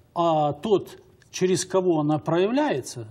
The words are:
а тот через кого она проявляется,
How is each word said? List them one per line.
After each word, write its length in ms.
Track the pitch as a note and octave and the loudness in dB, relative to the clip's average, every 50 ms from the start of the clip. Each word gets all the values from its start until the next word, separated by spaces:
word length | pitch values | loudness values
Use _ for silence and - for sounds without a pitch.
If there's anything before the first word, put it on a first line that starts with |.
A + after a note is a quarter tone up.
| _ _ - | _ _ -4
а 380 | F3 E3+ E3+ D#3+ D#3 D3+ D3 C#3+ | -2 0 2 2 2 2 0 0
тот 500 | - - A3 G#3 F3 - - - - - - - _ _ _ | -2 0 2 2 2 0 -2 -14 -20 -20 -20 -20 _ _ _
через 360 | - - F3+ F#3 F#3+ F3 - | -4 0 0 2 2 0 0
кого 340 | - - F#3+ F#3 F#3 E3 D3+ | 0 0 0 2 2 2 2
она 180 | D3 D3 D#3 D3+ | 2 0 0 0
проявляется, 880 | - - D#3+ E3+ F#3 G#3 B3 C#4+ D4+ C#4+ F#3+ C3 A2+ - - B2+ A2+ G#2+ | 0 0 0 0 2 2 0 0 0 0 -2 -4 -6 -8 -10 -12 -12 -14